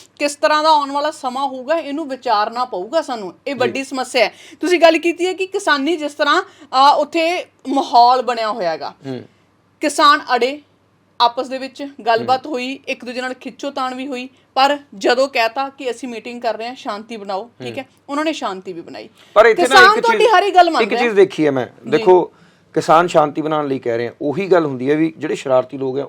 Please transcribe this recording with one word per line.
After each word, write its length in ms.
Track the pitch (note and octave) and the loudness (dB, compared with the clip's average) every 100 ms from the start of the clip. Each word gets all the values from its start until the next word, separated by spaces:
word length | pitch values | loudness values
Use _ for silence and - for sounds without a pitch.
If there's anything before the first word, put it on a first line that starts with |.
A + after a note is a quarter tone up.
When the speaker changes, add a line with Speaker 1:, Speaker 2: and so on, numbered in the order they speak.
| - _ | -20 _
Speaker 1:
ਕਿਸ 160 | C#4+ C#4+ | -6 -2
ਤਰ੍ਹਾਂ 280 | D#4 D4+ | 0 2
ਦਾ 60 | D#4 | 2
ਆਉਣ 220 | D4+ C#4 | 2 0
ਵਾਲਾ 200 | C#4 D4 | -4 -6
ਸਮਾਂ 360 | D#4 C4 B3 C#4 | -6 -8 -6 -6
ਹੋਊਗਾ, 280 | C4 B3 E4 | -8 -4 -4
ਇਹਨੂੰ 340 | C#4 C#4+ D4+ | -4 -8 -8
ਵਿਚਾਰਨਾ 560 | C4 B3+ G#3+ G#3+ A#3 B3 | -8 -2 0 0 -4 -6
ਪਊਗਾ 360 | F#3+ G3 D#4+ | -6 -4 -4
ਸਾਨੂੰ। 320 | D4 A#3+ F#3+ E3+ - | -4 -8 -10 -12 -10
ਇਹ 60 | |
Speaker 2:
ਜੀ। 60 | C4+ | -2
Speaker 1:
ਵੱਡੀ 240 | B3 B3+ | -2 -2
ਸਮੱਸਿਆ 420 | C4+ C4+ B3 B3+ G3+ | -8 -8 -4 0 0
ਹੈ। 80 | - - - | -2 -20 -8
ਤੁਸੀਂ 200 | D#4 F4 | -2 4
ਗੱਲ 180 | E4 D#4+ | 6 4
ਕੀਤੀ 280 | E4 E4+ F4+ | 0 -2 -4
ਹੈ 80 | |
ਕਿ 120 | F4+ F#4+ | -4 -6
ਕਿਸਾਨੀ 520 | G4 F#4 C#4+ C4+ E4+ | -4 -2 0 0 -4
ਜਿਸ 160 | D4 | -6
ਤਰ੍ਹਾਂ, 280 | D4 D4 D#4+ | -4 0 0
ਅ, 540 | F#4+ _ C#4+ B3+ C#4 C#4+ | -2 _ -6 4 4 4
ਉੱਥੇ 480 | D4 E4 E4 F4+ - _ - | 0 -2 -2 -2 -6 _ -4
ਮਾਹੌਲ 540 | C4+ E4+ C4 A#3+ B3+ | -4 2 4 6 4
ਬਣਿਆ 300 | B3+ A#3 A3 | 0 -4 -4
ਹੋਇਆ 180 | G#3 F3 | -4 -4
ਹੈਗਾ, 240 | D#3 B2+ - C#3 | -4 -8 -12 -12
Speaker 2:
ਹੂੰ। 140 | B2+ G#2 _ _ _ _ _ | -12 -12 _ _ _ _ _
Speaker 1:
ਕਿਸਾਨ 380 | D4+ C#4+ D4+ D4+ D4 B3 | -4 2 4 4 0 -2
ਅੜੇ, 260 | B3 D4 _ _ _ _ _ _ | -2 -4 _ _ _ _ _ _
ਆਪਸ 260 | A#3+ A#3+ B3+ | 0 0 -8
ਦੇ 100 | C4 | -8
ਵਿੱਚ 300 | C4 - C#4+ - A3 | -10 -12 -16 -8 -2
ਗੱਲਬਾਤ 400 | A3+ A#3+ C4 D4+ | 0 0 -2 -2
Speaker 2:
ਹੂੰ। 80 | |
Speaker 1:
ਹੋਈ, 260 | B3+ B3 C4+ - | -8 -8 -10 -10
ਇੱਕ 180 | B3+ A#3+ | -10 -10
ਦੂਜੇ 160 | B3 | -10
ਨਾਲ 120 | B3+ | -10
ਖਿੱਚੋਤਾਣ 640 | B3+ C4+ A3+ C#4+ C#4 C4 B3+ | -10 -14 -12 -10 -6 -8 -8
ਵੀ 120 | C4 | -10
ਹੋਈ, 220 | B3 B3+ _ _ | -10 -12 _ _
ਪਰ 240 | - C4+ C#4+ - G3 | 0 0 0 -8 -6
ਜਦੋਂ 320 | - B3 C4+ | -2 0 0
ਕਹਿਤਾ 420 | C4 E4 D#4 C#4 | 0 -2 -2 -8
ਕਿ 220 | C4+ C4 | -8 -10
ਅਸੀਂ 180 | B3 C4 | -8 -10
ਮੀਟਿੰਗ 320 | A3+ A#3 A#3+ | -12 -12 -8
ਕਰ 160 | A#3 G#3+ | -6 -6
ਰਹੇ 100 | A3+ | -10
ਹਾਂ, 80 | C4 | -12
ਸ਼ਾਂਤੀ 420 | C4+ G#3 A3 A3+ | -10 -10 -10 -16
ਬਣਾਓ, 320 | G3 F#3+ A#3 _ | -8 -8 -10 _
ਠੀਕ 140 | B3+ A#3 | -12 -12
Speaker 2:
ਹੂੰ। 20 | |
Speaker 1:
ਹੈ, 100 | C4 _ - | -14 _ -10
ਉਹਨਾਂ 160 | C#4+ D#4 | -4 -4
ਨੇ 80 | |
ਸ਼ਾਂਤੀ 400 | D4+ A#3 F#3+ F#3+ | -4 -6 -8 -12
ਵੀ 80 | E3+ | -14
ਬਣਾਈ। 280 | E3+ A2 A2 _ _ | -14 -16 -18 _ _
Speaker 2:
ਪਰ 120 | - A3+ | 4 6
ਇੱਥੇ 160 | A3 | 6
ਨਾ 60 | C4 | 4
Speaker 1:
ਕਿਸਾਨ 300 | C4+ F#4 A4 | 8 8 6
Speaker 2:
ਇੱਕ 40 | |
Speaker 1:
ਤੁਹਾਡੀ 220 | A#4 A4+ | 2 2
Speaker 2:
ਚੀਜ਼, 140 | G#4+ F#4 | 4 4
Speaker 1:
ਹਰ 60 | |
ਇੱਕ 120 | G4+ F4+ | 4 4
ਗੱਲ 140 | F4 | 4
ਮੰਨ 140 | D4+ | 4
Speaker 2:
ਇੱਕ 80 | A#3 | 0
Speaker 1:
ਰਿਹਾ। 120 | A3+ | 0
Speaker 2:
ਚੀਜ਼ 100 | A#3+ | 0
ਦੇਖੀ 320 | G3+ F#3+ - D#3 | 4 4 4 0
ਹੈ 60 | |
ਮੈਂ, 140 | C3+ A#2 | 0 -4
Speaker 1:
ਜੀ। 240 | - - | -10 -2
Speaker 2:
ਦੇਖੋ 420 | C#3 G#3 F#3 D#3+ _ _ _ _ | 0 6 4 4 _ _ _ _
ਕਿਸਾਨ 340 | - D3+ D#3+ F3 | -6 4 4 6
ਸ਼ਾਂਤੀ 340 | E3+ D3+ D3+ | 4 2 0
ਬਣਾਉਣ 260 | D3+ D#3 D3 | -2 -2 -2
ਲਈ 120 | C3+ | -4
ਕਹਿ 180 | A#2+ A#2 | -4 -4
ਰਹੇ 100 | A#2 | -4
ਆ, 40 | - | -6
ਉਹੀ 260 | D3 C#3 G3 | -6 -4 2
ਗੱਲ 180 | F3 D3+ | 2 2
ਹੁੰਦੀ 260 | C3 B2+ | -4 -2
ਹੈ 40 | D3+ | 0
ਵੀ 180 | D#3+ D#3+ | 0 -4
ਜਿਹੜੇ 180 | D3 G3+ | -6 -6
ਸ਼ਰਾਰਤੀ 420 | C#3+ B2+ B2+ C#3 | 2 2 2 -6
ਲੋਕ 220 | C3+ | -6
ਆ 80 | C3 | -6